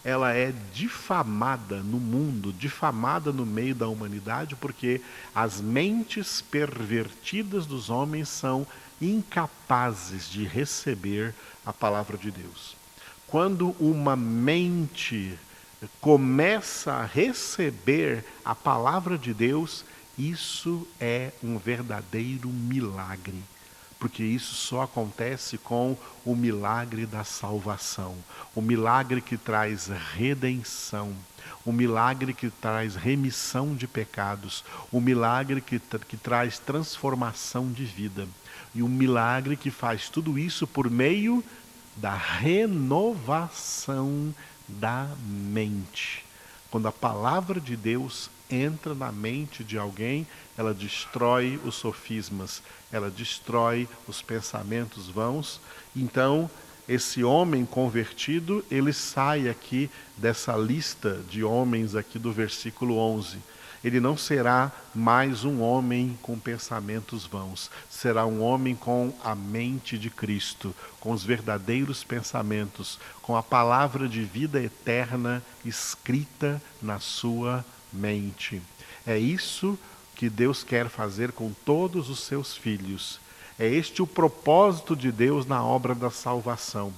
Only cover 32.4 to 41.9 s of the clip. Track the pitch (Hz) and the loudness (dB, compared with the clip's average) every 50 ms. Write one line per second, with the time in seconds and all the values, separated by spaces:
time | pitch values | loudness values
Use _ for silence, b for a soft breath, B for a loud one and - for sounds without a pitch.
32.4 | - 117 104 - - 113 110 110 113 110 101 92 82 123 135 143 135 131 120 - | -4 -6 -6 -4 -2 -2 0 0 0 -2 -4 -2 2 2 2 4 2 0 -2 -2
33.4 | - - - 131 135 147 147 127 123 127 - - 110 - - - 101 98 104 101 | -6 -2 -2 -2 0 0 -2 -4 -6 -4 -4 -6 -6 -4 -4 -4 -2 -2 -2 -4
34.4 | 98 98 - - B B B B B B - 123 120 127 127 120 117 113 120 127 | -6 -8 -10 -10 B B B B B B 0 4 6 6 6 6 6 4 4 2
35.4 | 135 135 139 135 127 - 123 120 - - - 110 - - - 110 - 120 120 117 | 2 0 -2 -2 -2 -2 -4 -4 -2 -4 -6 -6 -6 -6 -12 -10 -2 0 2 2
36.4 | 123 120 113 - - - 139 151 160 - - - - 139 131 127 123 117 107 - | 2 2 -2 -6 -6 -2 -2 -2 -2 -4 -8 -2 -2 0 0 0 -2 -2 -4 -6
37.4 | - - - 123 127 131 120 117 135 117 98 95 104 104 95 98 98 92 90 - | -10 -4 -2 -2 -2 -2 -4 -4 -6 -6 -6 -6 -6 -6 -4 -6 -8 -8 -10 -18
38.4 | B B B B B B B 117 120 120 127 131 131 127 127 120 113 117 123 131 | B B B B B B B 0 0 2 4 4 6 6 6 6 6 4 2 2
39.4 | 131 135 147 139 - 143 123 - - 120 113 104 - - - 160 160 156 147 139 | 0 0 -2 -2 -2 -6 -4 -2 -2 0 0 0 -4 -4 -4 -2 0 0 0 0
40.4 | 156 180 - - 170 139 - 143 131 123 117 120 131 147 180 208 208 226 240 247 | 0 -2 -2 -2 -4 -2 0 0 2 2 4 4 6 6 4 4 4 4 4 2
41.4 | 226 B B B B B B B B B | 0 B B B B B B B B B